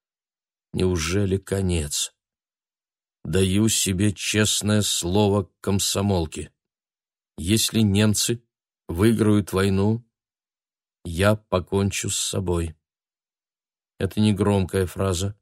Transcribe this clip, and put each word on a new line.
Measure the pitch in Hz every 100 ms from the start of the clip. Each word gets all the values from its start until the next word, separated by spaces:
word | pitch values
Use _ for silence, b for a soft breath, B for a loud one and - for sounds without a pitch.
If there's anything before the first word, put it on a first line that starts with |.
| _ _ _ _ _ _ _
Неужели | - 92 90 80 95 98 98
конец? | - 98 92 87 73 - - - _ _ _ _ _ _ _ _ _ _
Даю | - 92 95 98 110
себе | - - 92 104
честное | - - 104 104 - 101 107
слово | 98 - 87 101 104 101 92 _
комсомолки. | 98 98 - 101 101 92 80 - 76 _ _ _ _ _ _ _ _ -
Если | 82 110 - 113
немцы | 107 98 107 104 - 120 - _ _ _ -
выиграют | 85 110 107 107 104 -
войну, | 95 98 95 104 117 - _ _ _ _ _ _ _ _ _
я | 90 85 101 107
покончу | - 92 80 98 98 - 104
с | -
собой. | - 107 92 87 85 - _ _ _ _ _ _ _ _ _ _ _ _
Это | 95 107
не | 107
громкая | 98 101 101 92 98 92
фраза. | - 98 85 98 -